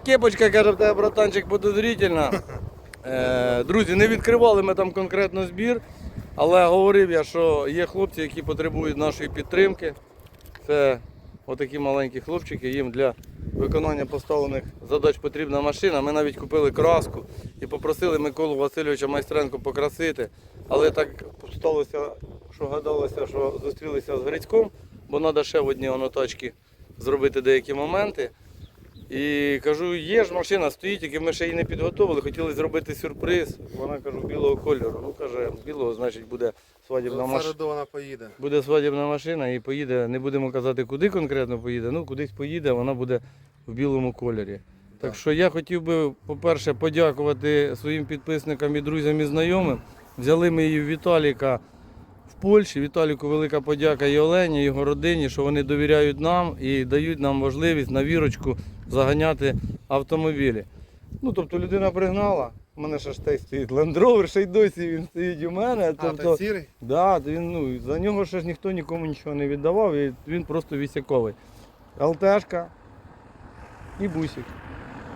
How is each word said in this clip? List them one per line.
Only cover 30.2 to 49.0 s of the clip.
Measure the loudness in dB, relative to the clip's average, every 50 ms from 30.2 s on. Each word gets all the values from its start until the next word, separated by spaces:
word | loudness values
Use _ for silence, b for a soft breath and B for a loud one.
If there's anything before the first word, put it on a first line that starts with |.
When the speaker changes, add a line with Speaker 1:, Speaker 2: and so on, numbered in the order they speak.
| 2
Speaker 1:
ж | 2 0
машина, | -4 -2 0 0 0 0 -2
стоїть, | -2 -4 -6 -6 -4 -4
тільки | -6 -6 -6 -4
ми | -2 -2 -2
ще | -2 -4
її | -2 -2
не | -2 -4
підготували, | -4 -4 -4 -4 -4 0 2 2 2 2 0
хотіли | -2 -4 -4 -4 -4 -4 -2
зробити | -2 -2 -2 -2 -4 -4 -6 -8
сюрприз». | -8 -8 -10 -8 -6 -2 0 0 0 0 -2 -6 -10 -14 -14 -10
Вона, | -10 -8 -8 -8
кажу, | -8 -8 -8 -8 -8
білого | -8 -6 -2 0 2 2 2
кольору. | 2 0 0 0 0 0 -4 -6 -6 -10
Ну, | -12 -10
каже, | -10 -10 -8 -6 -4 -4 -6 -6 -8 -12
білого, | -12 -6 -4 -2 -2 -2
значить, | -2 -4 -4 -4 -6 -10
буде | -12 -6 -4 -4 -4 b b b b b b _
свадібна | -6 -4 -4 -2 -4 -4
Speaker 2:
До | -4 -2
Speaker 1:
маш-, | -2 -2 -2 -2
Speaker 2:
середи | -4 -6 -6 -6
вона | -6 -6 -6 -8
поїде. | -10 -12 -12 -12 -12 -14 -16 -16 -20 -12 -8
Speaker 1:
буде | -2 0 2 2 2
свадібна | 4 4 4 4 4 2 0 0
машина | -2 -2 -4 -4 -4 -4 -2 -2
і | -2 -2 -4
поїде, | -4 -6 -6 -4 -2 -2 0 0 0
не | 0 -2 -4
будемо | -2 -2 -2 0 -2 -2
казати, | -2 -2 0 0 0 -2 -2
куди | -4 -2 0 0 0
конкретно | 0 0 -2 -2 -2 -2 -2 -2 -4 -6
поїде, | -4 -6 -4 -4 -4 -4
ну, | -4 -4 -6
кудись | -6 -8 -8 -8 -8
поїде, | -8 -8 -8 -6 -6 -2 0 0
вона | 0 2 0 -2 -2
буде | -2 -2 -2 -2 -2 b b b b b b _ _ _
в | -12 -6
білому | -2 0 0 0 0 0 -2 -4
кольорі. | -4 -4 -4 -4 -4 -6 -6 -10 -12 -14 -20 -20 -20 -20 -20 -14 -8
Так | -8 -8
Speaker 2:
Так. | -8
Speaker 1:
що | -4 -2 0
я | 2 4 4 2
хотів | 2 -2 -4 -4 -4 -4
би, | -2 0 0 2 2 0 -2 -6 -10
по-перше, | -10 -8 -2 0 0 0 2 0 -2 -2
подякувати | 0 -2 0 2 4 4 4 4 2 0 0 0 0 0 2 4 4 2 2 -2
своїм | -6 -6 -4 -4 -4 -4
підписникам | -6 -8 -8 -6 -4 -4 -4 -4 -4 -4 -2 -2 -2 -2
і | -2
друзям | -2 -2 -2 0